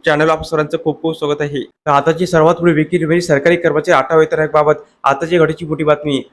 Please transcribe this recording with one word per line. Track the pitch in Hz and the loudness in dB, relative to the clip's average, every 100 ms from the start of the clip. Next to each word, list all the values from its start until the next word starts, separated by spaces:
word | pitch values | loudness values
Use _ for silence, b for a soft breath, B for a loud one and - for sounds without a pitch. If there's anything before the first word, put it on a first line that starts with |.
चॅनलवर | 165 147 160 | -2 0 2
आपल्या | 156 160 | 0 -2
सर्वांचं | 156 151 160 | -4 -2 -4
खूप | 160 143 | -4 -4
खूप | 160 160 | -6 -4
स्वागत | 143 143 | -6 -4
आहे. | 147 143 | -4 -6
तर | - _ 151 | -10 _ 0
आताची | 143 151 160 180 | 2 2 -2 0
सर्वात | 165 156 165 | 2 2 2
मोठी | 170 | 2
विक्री | 151 151 175 | 0 0 -2
म्हणजे | 156 170 | 0 -2
सरकारी | 175 139 165 175 | 0 0 2 0
कर्मचारी | 170 151 160 165 | 0 -2 2 0
आठवा | 165 160 | 2 2
वेतन | 156 156 | 2 0
आयोगाबाबत | 156 151 147 151 b b | 0 2 2 0 b b
आता | 135 139 160 | -2 -2 0
जी | 175 | 0
घडीची | 156 156 156 | 0 -2 -8
मोठी | 156 | -4
बातमी, | 151 147 147 135 - | 0 0 0 -4 -6